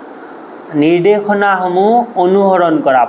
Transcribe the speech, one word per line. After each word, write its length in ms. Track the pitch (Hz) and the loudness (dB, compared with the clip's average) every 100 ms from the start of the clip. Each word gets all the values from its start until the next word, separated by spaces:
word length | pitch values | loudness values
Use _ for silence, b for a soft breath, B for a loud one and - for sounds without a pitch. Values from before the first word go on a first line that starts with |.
| - - - - - - - 151 | -18 -20 -20 -20 -20 -20 -6 0
নিৰ্দেশনাসমূহ 1120 | 156 175 190 208 202 202 202 190 180 180 208 240 233 185 | 2 2 2 2 0 0 0 0 0 0 2 2 0 -2
অনুসৰণ 500 | 180 196 196 185 170 156 143 | 2 2 2 2 2 0 2
কৰা। 160 | 131 | 2